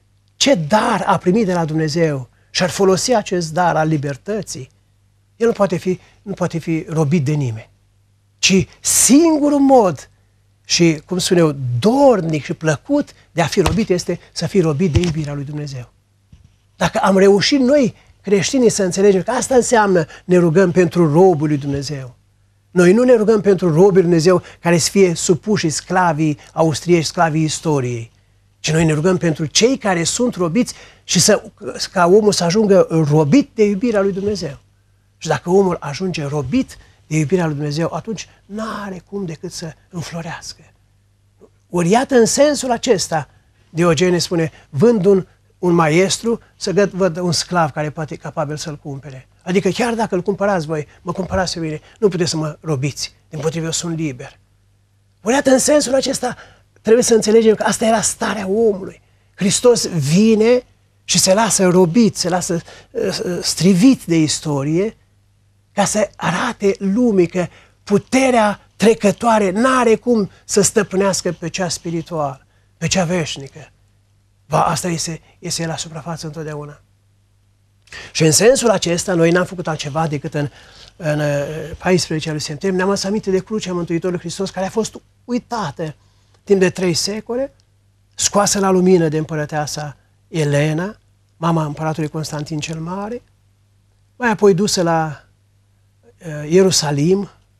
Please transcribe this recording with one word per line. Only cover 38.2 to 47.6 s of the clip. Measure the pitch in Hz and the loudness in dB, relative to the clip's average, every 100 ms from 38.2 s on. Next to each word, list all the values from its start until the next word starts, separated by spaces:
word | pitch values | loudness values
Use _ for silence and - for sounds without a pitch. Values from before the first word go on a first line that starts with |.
| - _ - | -14 _ -16
n-are | 208 226 208 202 180 - | -10 -10 -10 -10 -14 -12
cum | 202 | -10
decât | 180 156 180 | -10 -10 -14
să | - 165 - _ | -12 -14 -16 _
înflorească. | 175 139 170 160 151 - - _ _ _ _ _ _ _ _ - _ _ | -12 -10 -12 -12 -14 -16 -20 _ _ _ _ _ _ _ _ -20 _ _
Ori | 175 170 | -2 2
iată, | 233 262 | 2 4
în | 254 220 | 4 4
sensul | - 302 285 262 | 4 2 2 -2
acesta, | 226 277 190 - 160 135 _ _ _ _ | -2 0 0 0 -6 -6 _ _ _ _
Diogene | 160 175 151 185 175 | 0 2 2 2 0
spune: | - 175 160 - _ | -2 -2 -4 -8 _
„Vând | 135 226 226 | 2 4 4
un, | 180 196 180 _ _ _ | 4 2 0 _ _ _
un | 180 | 0
maestru, | 170 160 160 190 - 226 226 _ _ | 2 4 2 0 -2 -4 -4 _ _
să | 208 | -2
găd-, | 175 202 | 0 0
văd | 190 185 165 | 0 -2 -2
un | 180 | -4
sclav | 156 - 180 | -4 -2 -2